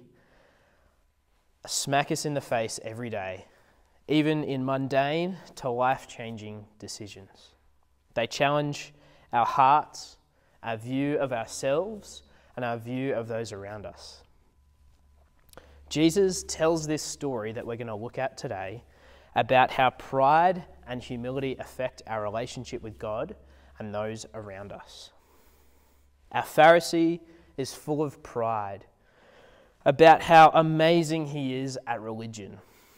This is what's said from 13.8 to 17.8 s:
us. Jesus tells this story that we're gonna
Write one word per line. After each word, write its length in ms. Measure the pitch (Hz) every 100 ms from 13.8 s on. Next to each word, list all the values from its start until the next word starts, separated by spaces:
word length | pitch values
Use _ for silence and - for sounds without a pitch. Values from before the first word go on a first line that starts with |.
| 92
us. 360 | - - - _ _ _ _ _ _ _ _ _ _ _ _ _ - - - -
Jesus 540 | 147 160 185 190 180
tells 460 | - - 160 170 156
this 160 | 151
story 480 | - - 143 123 110
that 140 | 113 -
we're 120 |
gonna 180 | 117